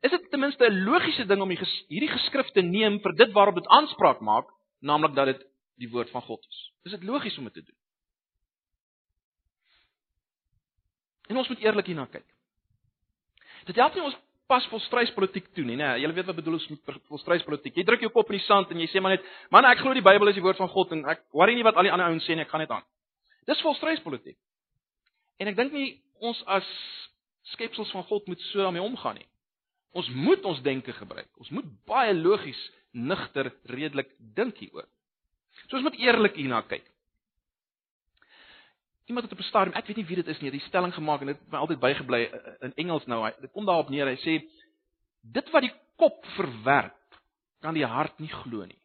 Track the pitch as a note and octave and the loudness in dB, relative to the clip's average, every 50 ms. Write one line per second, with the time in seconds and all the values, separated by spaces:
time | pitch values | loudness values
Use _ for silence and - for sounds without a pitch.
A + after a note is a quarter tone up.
0 | - - F4 F4 - - - C#4 C4+ C#4+ C#4 - B3+ A#3 G#3 F#3 F#3+ G3+ C#4 F4+ | 0 0 0 0 -4 -4 -4 -2 -2 -2 2 4 4 4 4 2 0 2 2 2
1 | F4 E4 D4+ - B3 F#3 G3+ G3 G3 F#3+ F3+ D#3 - - - - - _ D3 F#3 | 2 0 -4 -4 0 0 0 0 0 -2 -4 -4 -4 -6 -8 -8 -10 _ -4 -4
2 | C#4 D#4 - B3+ - - - C#4 B3+ - - G#3 F#3 F3 F3 G#3 A3 G#3+ G3+ G#3 | -2 -2 -2 -2 -4 -2 -2 -2 -2 2 2 2 2 4 2 2 2 2 2 0
3 | - G3 E3+ D3+ A3+ A3 G3 G#3 G3 G3+ G3 F3+ F3 - - C4 D4+ C#4+ - - | -2 -4 4 6 4 6 8 4 4 4 4 0 6 8 8 8 8 4 -2 4
4 | G#3 D#3 B2+ - - G#2+ - A2+ - - _ _ _ _ _ _ - C#3 D3 D3+ | 4 4 4 2 0 0 0 0 0 -4 _ _ _ _ _ _ -2 0 0 2
5 | D#3 D#3 C#3+ C#3 C#3 C3+ C3+ C3+ - _ _ _ _ _ _ _ A#2+ A#2 A2+ A#2+ | 2 2 2 2 2 2 0 -4 -6 _ _ _ _ _ _ _ -14 -8 -6 -6
6 | A#2 - - B2+ - - A2+ A2 _ _ - - - - _ _ _ F3+ G3 G3+ | -6 -6 -8 -12 -10 -10 -14 -16 _ _ -20 -20 -20 -20 _ _ _ -16 -14 -12
7 | F3 G3 A#3+ C#4+ - G#3+ - - C3 G#2+ _ E2+ D#2 _ _ _ _ _ _ _ | -8 -6 -6 -4 -4 -6 -10 -10 -14 -14 _ -18 -20 _ _ _ _ _ _ _
8 | _ _ _ _ _ _ _ _ _ _ _ _ _ _ _ _ _ _ _ _ | _ _ _ _ _ _ _ _ _ _ _ _ _ _ _ _ _ _ _ _
9 | _ _ _ _ _ _ _ _ _ _ _ _ _ _ _ _ _ _ _ _ | _ _ _ _ _ _ _ _ _ _ _ _ _ _ _ _ _ _ _ _
10 | _ _ _ _ _ _ _ _ _ _ _ _ _ _ _ _ _ _ _ _ | _ _ _ _ _ _ _ _ _ _ _ _ _ _ _ _ _ _ _ _
11 | _ _ _ _ _ - G3+ C4 C4 - C4 - G#3+ G#3+ G#3 G#3 F#3+ F#3 F3 D3+ | _ _ _ _ _ -6 -4 -4 -4 -4 -6 0 0 2 2 2 -2 -2 -6 -6
12 | C3+ - - - _ _ _ _ _ _ _ _ _ _ _ _ _ _ _ _ | -8 -10 -12 -20 _ _ _ _ _ _ _ _ _ _ _ _ _ _ _ _
13 | _ _ _ _ _ _ _ _ _ _ - - - - F3 G#3+ B3 D#4 - G4 | _ _ _ _ _ _ _ _ _ _ -20 -20 -16 -6 2 4 4 4 4 -2
14 | F4+ C#4+ - - _ _ _ _ _ _ C4 B3 B3 - - A3 - - - A#3+ | -6 -6 -8 -10 _ _ _ _ _ _ 2 2 2 -2 -8 -10 -8 -2 0 0
15 | A#3 A#3 - - G3 F#3+ - G3+ - _ _ F3 D3+ A#2+ A#2 C3 D3+ C#3+ B2+ A#2+ | 0 0 0 -2 -2 -2 -2 -6 -12 _ _ -6 -6 -4 -4 -2 -2 -2 -2 0
16 | C#3 D#3 E3 F3 F#3 F3+ F3+ D#3+ D#3 D#3+ E3 E3 - - D3+ C#3+ _ - C3 B2+ | -2 -2 -4 -4 -6 -6 -8 -8 -4 -4 -4 -4 -6 -10 -14 -14 _ -14 -14 -14
17 | _ _ D3 C#3+ - - E3+ E3+ - - D3+ C#3+ - C#3+ - E3+ F3+ F3+ A#3 A#3 | _ _ -16 -14 -2 0 0 0 0 -4 -8 -6 -8 -6 -4 -2 2 2 2 2
18 | A#3 A3 - A#3 A3 - G3+ G3 - - G#3+ G3+ F#3+ F#3+ E3+ E3+ E3 D#3+ - F#3+ | 0 2 2 2 2 2 -2 -6 2 4 4 4 4 2 -4 -6 -6 -2 -2 0
19 | F#3+ F#3+ F#3+ F#3 - - - - - - - G3+ B3+ C4 B3 - - C4+ C4 C4 | 2 2 0 0 -2 -8 -20 -20 -10 8 8 10 10 10 6 6 4 0 0 6
20 | G3 F#3+ G3 G#3 G#3 G#3 G3+ G3 F3 F#3 F#3+ - F#3+ E3+ - G3 F#3 - E3 D#3+ | 8 8 8 10 8 4 2 4 2 0 0 0 -2 -2 0 0 0 0 -2 -6
21 | D3 C#3+ E3 - _ _ - C#3+ F3 G#3 A#3+ A#3+ A#3 A3 A3 - F#3 G3+ D#3+ - | -4 -4 -4 -6 _ _ 4 6 6 6 6 4 4 4 6 6 4 4 4 2
22 | F3+ E3+ E3 D#3+ - - E3 D#3+ D3+ - - D#3 D#3 - A#2 F#2+ - _ _ _ | 2 2 0 -2 -2 -2 -2 -4 -4 -4 -4 -6 -4 -4 -6 -10 -10 _ _ _
23 | _ _ _ _ _ _ _ _ _ - D4 - - D#4+ C#4+ - - D#4 D#4+ - | _ _ _ _ _ _ _ _ _ -4 -2 -2 0 -2 -2 -2 -2 -4 -4 -4
24 | - - C#3 A#2+ _ - - _ _ _ _ _ _ _ _ _ _ _ _ _ | -6 -10 -10 -10 _ -16 -20 _ _ _ _ _ _ _ _ _ _ _ _ _
25 | _ _ _ _ _ _ _ _ F#3+ G#3 G3+ F#3 B3 C#4+ D4+ C#4+ C4+ B3+ - _ | _ _ _ _ _ _ _ _ -8 -6 -2 -2 -2 -2 -2 -6 -6 -6 -8 _
26 | _ _ _ _ - A#3 A#3 - - - F#3+ G3 - - - - - - - - | _ _ _ _ -10 -8 -8 -8 -6 -2 -2 -2 -2 -4 -14 -16 -16 -16 -18 -18
27 | - - _ _ _ _ _ _ _ - - - A#3 A3+ - - G#3+ - - F#3+ | -20 -20 _ _ _ _ _ _ _ -18 -12 -10 -10 -10 -8 -10 -10 -8 -8 -10
28 | F3 - G#3+ G3+ G#3 - F3+ - - - - G3+ G3 F#3+ F3+ E3+ F#3 G#3+ C4 - | -6 -4 -4 -4 -4 -6 -12 -10 -10 -8 -4 -2 -2 0 -2 -2 -6 -6 -8 -6
29 | - B2 G#2 - - _ _ _ _ _ _ _ _ _ _ _ _ _ _ E3+ | -6 -8 -8 -8 -16 _ _ _ _ _ _ _ _ _ _ _ _ _ _ -8
30 | F3+ C3+ B2 C3 C#3+ A#3 F#4+ G4 - G3+ D#3+ C3+ B2+ C#3 C3 C3+ - - A#2 - | -8 -6 -6 -2 2 2 2 2 2 -6 -6 -2 -2 -4 -4 -4 -6 -12 -14 -14
31 | G2+ F#2 - - - _ _ _ B2 - C#3+ A3 C#4+ D#3 A#2+ _ _ - G#3+ B3 | -14 -16 -14 -16 -16 _ _ _ -18 -12 -12 -12 -12 -12 -18 _ _ -4 0 0
32 | B3+ A3 G3 E3 D#3+ E3+ G#3 G3+ - D3 B2+ - - - _ _ _ _ _ A#2+ | 2 2 0 2 2 2 2 2 0 -8 -14 -14 -16 -18 _ _ _ _ _ -8
33 | A#2 C3+ C#3+ C3+ - - _ C#3 C3+ B2+ - _ _ - A#2+ B2+ D3 D#3 C#3+ C3+ | -4 -4 -4 -4 -6 -8 _ -6 -6 -6 -8 _ _ -14 -10 -8 -8 -6 -6 -6
34 | C3+ _ _ _ A#2 A2 G#2+ - A3 C4 - - G#2+ - _ C#2+ - _ _ _ | -8 _ _ _ -20 -12 _ -4 -4 -4 -4 -12 -18 -16 _ -16 -16 _ _ _
35 | _ _ _ _ _ _ _ _ _ _ _ - - _ - C4+ B3+ D#4 - A#3 | _ _ _ _ _ _ _ _ _ _ _ -20 -16 _ -6 -2 -2 -4 -4 0
36 | A3+ B3+ A#3 - G#3+ G3+ - - C#3 C3+ B2 A2+ - _ - - _ _ _ _ | 2 4 4 6 4 2 2 0 -4 -2 -2 -2 -2 _ -10 -10 _ _ _ _
37 | _ _ _ _ _ _ _ _ _ _ _ _ _ _ _ _ _ _ _ _ | _ _ _ _ _ _ _ _ _ _ _ _ _ _ _ _ _ _ _ _
38 | _ _ _ _ _ _ _ _ - - - - _ _ _ _ _ _ _ _ | _ _ _ _ _ _ _ _ -20 -20 -20 -20 _ _ _ _ _ _ _ _
39 | _ _ A#3+ A#3+ A#3 - - F#3 - - - A3 F#3+ F#3+ - G3 - - G#3+ G#3+ | _ _ -10 -8 -8 -10 -12 -12 -12 -2 0 2 2 2 -2 -8 -8 -8 -8 -10
40 | G#3+ D#3 F3+ F3+ E3 E3 D#3 - D3+ C#3 C3 C#3+ - - - F#3 F3+ F3 E3+ E3+ | -8 -6 -4 -6 -6 -6 -8 -8 -8 -8 -8 -10 -12 -4 -2 -2 -2 -2 -4 -6
41 | D3+ D3+ D3+ C#3+ C#3 C3+ D3 - _ _ - C#3+ C#3+ D#3+ E3+ B2+ B2 B2+ C#3+ - | -4 -4 -4 -4 -4 -8 -10 -10 _ _ -6 -6 -4 -4 -4 0 0 0 0 0
42 | C#3+ B2+ B2+ A#2 A#2 - - - - A#2 G2 - - B2+ B2+ - D#3+ F3+ F3 D3 | -4 -2 -2 -2 -2 -2 -6 -14 -16 -16 -18 -14 -14 -14 -8 -8 -6 -4 -4 -6
43 | - - A#2+ A#2 A2 G#2+ A2 - - C3 _ - G#3+ G3 F3+ E3 D3 - C3+ C#3+ | -4 -4 -6 -4 -4 -4 -6 -8 -20 -16 _ -6 0 2 2 2 2 -2 -2 -2
44 | C#3+ C3+ B2 C3 - E3 D#3+ D#3 - - _ _ _ _ _ _ _ _ _ _ | -2 -2 -4 -4 -4 -2 -2 -2 -4 -8 _ _ _ _ _ _ _ _ _ _
45 | _ _ _ _ _ A2+ A#2 - - - - D#4 B3+ A#3 - _ _ _ _ _ | _ _ _ _ _ -6 -6 -6 -6 2 2 2 2 2 -8 _ _ _ _ _
46 | E4+ D4 - - - - - - F#3+ D3 A#2+ A2+ A2 B2+ C#3 C#3 A2 F#2+ - _ | 2 2 2 0 -18 -16 -6 -6 -6 -6 -6 -6 0 2 4 4 2 0 -8 _
47 | _ _ _ _ _ _ _ _ _ _ _ _ - D#3 E3 D#3 C#3+ A#2 A2+ B2+ | _ _ _ _ _ _ _ _ _ _ _ _ -10 -6 -2 -2 -2 -2 -2 -4
48 | D#3 - - _ D#3 D3+ - - - B2 A2+ G#2+ F#2+ F2 - _ _ | -4 -4 -6 _ -14 -12 -12 -12 -12 -10 -10 -12 -12 -12 -18 _ _